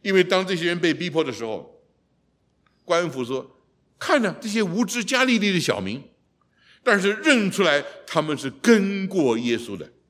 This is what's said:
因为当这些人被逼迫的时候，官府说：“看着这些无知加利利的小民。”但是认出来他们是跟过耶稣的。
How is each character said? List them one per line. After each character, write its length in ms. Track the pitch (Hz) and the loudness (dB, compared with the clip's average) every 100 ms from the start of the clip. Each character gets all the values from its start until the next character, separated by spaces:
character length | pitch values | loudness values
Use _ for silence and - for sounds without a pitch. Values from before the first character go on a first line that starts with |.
因 120 | 202 | 4
为 100 | 190 | 2
当 220 | 180 190 185 | 4 2 0
这 100 | 180 | -2
些 100 | 170 | -2
人 120 | 175 | 0
被 140 | 170 | 0
逼 160 | 147 175 | 0 -2
迫 140 | 156 | -2
的 100 | 143 | -2
时 100 | 110 | -4
候， 400 | 113 98 - - _ _ _ _ _ _ _ _ _ _ | -8 -8 -10 -20 _ _ _ _ _ _ _ _ _ _
官 260 | - 170 175 | 0 0 0
府 140 | 131 | -4
说 400 | 120 131 - _ _ _ _ _ | -6 -6 -8 _ _ _ _ _
：“看 240 | - 302 | 0 2
着 100 | 214 - | 2 -4
这 80 | 220 | -4
些 120 | 220 | -2
无 220 | 190 180 | -2 -2
知 200 | 226 240 | -2 -4
加 200 | 202 262 | -2 0
利 160 | 254 233 | 2 2
利 140 | 208 | 2
的 60 | 185 | 0
小 200 | - 101 | 0 -2
民。” 240 | 95 123 - _ _ _ _ _ _ _ | -4 -8 -12 _ _ _ _ _ _ _
但 180 | 254 202 | 2 2
是 120 | 196 214 | 2 0
认 280 | 311 254 196 | 2 2 2
出 120 | - | 0
来 200 | 175 143 - - - | 2 2 -2 -16 -4
他 140 | 160 | -4
们 140 | 151 143 | -2 -4
是 120 | 135 | -6
跟 560 | - - 226 196 196 190 | -2 4 4 4 -2 -2
过 300 | 196 135 117 | 0 2 2
耶 200 | 120 113 | 0 -2
稣 180 | 117 95 | -4 -12
的。 100 | 71 _ | -12 _